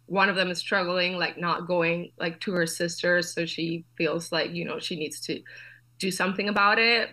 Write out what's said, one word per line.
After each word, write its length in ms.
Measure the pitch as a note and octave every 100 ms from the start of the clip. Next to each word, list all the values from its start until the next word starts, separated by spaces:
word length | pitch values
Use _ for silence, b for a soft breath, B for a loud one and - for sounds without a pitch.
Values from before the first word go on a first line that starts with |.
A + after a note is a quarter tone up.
| -
one 220 | F#3+ G3
of 60 | F#3+
them 160 | F3+
is 80 | E3+
struggling, 580 | - G3+ F3 F3+ F3+ F3+
like, 200 | D#3 D#3
not 300 | F3 D#3+ F3
going, 440 | F3+ E3 E3+ E3+ -
like, 200 | F3 E3+
to 100 | -
her 160 | F3+ E3
sister, 560 | - E3+ - F3 F3
so 220 | E3+ - E3
she 380 | - E3 E3 - -
feels 340 | D#3 E3 E3
like, 200 | E3 D3
you 120 | E3+
know, 140 | D3 D#3+
she 160 | - E3+
needs 240 | D3 -
to 220 | - C#3 B B B B _ -
do 140 | F#3+
something 360 | F#3 F#3+ G3 G3+
about 300 | G3+ G3+ G#3+
it, 320 | A3+ A#3 -